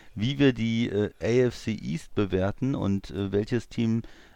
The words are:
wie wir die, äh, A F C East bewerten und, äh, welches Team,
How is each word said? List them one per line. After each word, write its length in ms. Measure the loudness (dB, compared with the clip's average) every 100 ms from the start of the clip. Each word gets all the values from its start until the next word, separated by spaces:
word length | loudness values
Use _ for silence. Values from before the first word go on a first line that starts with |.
| -12
wie 240 | -4 -2 4
wir 140 | 4
die, 360 | 4 0 0 0
äh, 220 | 0 -2 -2
A 260 | 2 4 2
F 80 | 0
C 160 | -6
East 420 | -6 -4 -6 -4
bewerten 600 | -2 0 0 0 -2 -2
und, 360 | 0 0 0 -2
äh, 220 | -6 -2
welches 360 | 0 0 -4 -4
Team, 340 | -2 0 0 -4 -18 -20